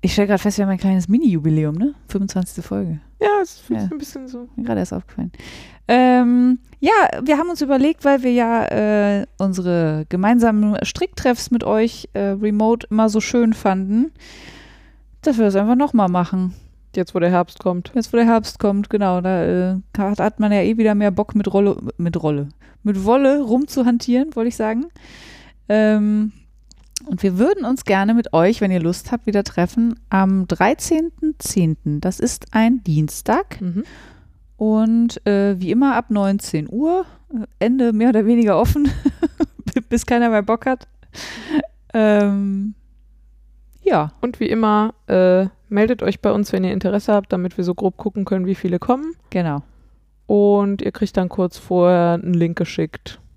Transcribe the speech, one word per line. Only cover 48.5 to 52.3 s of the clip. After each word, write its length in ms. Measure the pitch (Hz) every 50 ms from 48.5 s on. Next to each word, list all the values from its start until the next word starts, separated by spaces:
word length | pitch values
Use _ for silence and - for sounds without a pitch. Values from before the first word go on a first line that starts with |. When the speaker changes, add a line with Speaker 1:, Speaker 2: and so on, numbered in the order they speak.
| 190
Speaker 2:
viele 240 | - - 190 175 180
kommen. 360 | - - 247 262 294 320 330 _ _ _
Speaker 1:
Genau. 320 | - 185 175 165 143 143 - - - _ _ _ _ _ _ _ _ _ _
Speaker 2:
Und 560 | - 208 208 202 - - 202 202 202 202 196 -
ihr 100 | - -
kriegt 240 | - 220 196 -
dann 120 | - 185 180
kurz 280 | - - 185 180 - -
vorher 560 | - - 180 180 175 175 180 175 170 170 170 170 -
einen 120 | 175